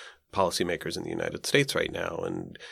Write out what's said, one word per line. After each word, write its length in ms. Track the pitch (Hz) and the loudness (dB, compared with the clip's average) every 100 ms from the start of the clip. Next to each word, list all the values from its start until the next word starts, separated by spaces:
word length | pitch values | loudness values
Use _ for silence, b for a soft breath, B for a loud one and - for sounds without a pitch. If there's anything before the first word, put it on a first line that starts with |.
| B B _ | B B _
policymakers 640 | - 90 - 87 80 - 85 | 2 4 4 0 0 -2 -4
in 60 | |
the 80 | 82 | -4
United 340 | 82 - - | -2 -2 -4
States 300 | - 143 139 | 2 4 4
right 160 | 85 - | 2 0
now. 280 | 87 87 85 | 0 -4 -2
And 320 | 87 90 90 90 B | -2 -2 -6 -10 B